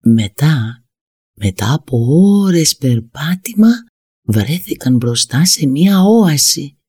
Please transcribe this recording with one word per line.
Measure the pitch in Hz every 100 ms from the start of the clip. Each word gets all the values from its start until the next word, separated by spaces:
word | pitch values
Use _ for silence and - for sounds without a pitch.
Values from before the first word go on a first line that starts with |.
Μετά, | 117 113 101 - 151 147 110 120 _ _ _ _ _ _
μετά | 101 92 104
από | 151 - 123 117
ώρες | 156 196 202 196 170 156 -
περπάτημα, | 135 117 117 - 151 185 - 214 220 240 - _ _ _ -
βρέθηκαν | 107 107 170 - - 123 127
μπροστά | 120 117 - 123
σε | 180 - 143
μία | 135 185 196
όαση. | 190 226 190 147 - - 143 _